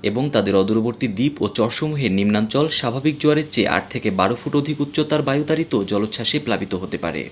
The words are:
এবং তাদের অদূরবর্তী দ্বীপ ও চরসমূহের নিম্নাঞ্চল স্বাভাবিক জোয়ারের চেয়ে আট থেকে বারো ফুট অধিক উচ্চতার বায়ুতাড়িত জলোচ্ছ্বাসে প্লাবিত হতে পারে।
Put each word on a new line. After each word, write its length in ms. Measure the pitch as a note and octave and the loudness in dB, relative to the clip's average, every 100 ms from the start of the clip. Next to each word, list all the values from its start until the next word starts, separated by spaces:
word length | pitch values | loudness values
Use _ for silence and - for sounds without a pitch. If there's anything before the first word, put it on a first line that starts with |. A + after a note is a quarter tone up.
এবং 200 | G#2+ G#2+ C#3+ | -2 0 2
তাদের 240 | B2 G2 G2 | 2 4 4
অদূরবর্তী 520 | G2 A2 A2+ A2+ B2+ | 4 2 2 -2 -4
দ্বীপ 260 | G2 C3+ C#3+ | 0 -2 0
ও 40 | - | -4
চরসমূহের 640 | - A2+ - D#3 D3+ B2 | 0 0 0 -4 0 0
নিম্নাঞ্চল 540 | F#2+ G2+ G#2+ A2 C3+ D#3 | 2 2 2 2 2 0
স্বাভাবিক 460 | - B2+ A#2+ D3 D3 | 0 -2 0 -2 2
জোয়ারের 280 | D3+ D3+ D3 | 2 2 0
চেয়ে 200 | - G2 F2 | 0 2 0
আট 80 | - | -2
থেকে 200 | B2 G#2+ | -4 -2
বারো 240 | F#2+ F#2+ A#2+ | 2 0 0
ফুট 180 | - D3 | 0 -2
অধিক 220 | C#3+ C3 | 0 -4
উচ্চতার 420 | C#3+ D#3 D3+ D3+ | -4 -2 0 0
বায়ুতাড়িত 520 | C3+ C#3 D3 D#3 D#3+ A#2 | 0 -2 0 -2 0 0
জলোচ্ছ্বাসে 540 | F#2 G2+ G#2+ - A2+ D3+ | 0 0 -2 -2 -2 -2
প্লাবিত 340 | A#2+ G2+ G2 F#2 | -2 -2 -2 -4
হতে 220 | F2+ E2 | -4 -6
পারে। 260 | E2+ D2+ B1 | -4 -4 -8